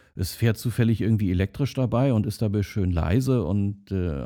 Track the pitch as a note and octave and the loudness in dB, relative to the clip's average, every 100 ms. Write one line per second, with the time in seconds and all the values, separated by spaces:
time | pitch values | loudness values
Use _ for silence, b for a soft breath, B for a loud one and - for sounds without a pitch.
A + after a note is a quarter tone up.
0 | B - F2+ - A#2 A2 B2 - A2+ A2 | B -6 -6 0 0 0 -2 2 2 2
1 | F#2+ G#2+ G2 F2+ G2 - C#3 - B2 A#2 | 2 2 2 0 0 -2 -4 -2 -2 2
2 | C#3 A2+ G#2 - G#2+ G2+ F#2+ A2 F2+ F2 | 2 2 0 -2 -2 0 -2 -2 0 0
3 | E2 A2 C3 B2+ D#2+ G2+ G2+ G2+ - F#2+ | 2 0 2 0 0 0 -2 -4 -6 -4
4 | F2+ C#2+ | -2 -4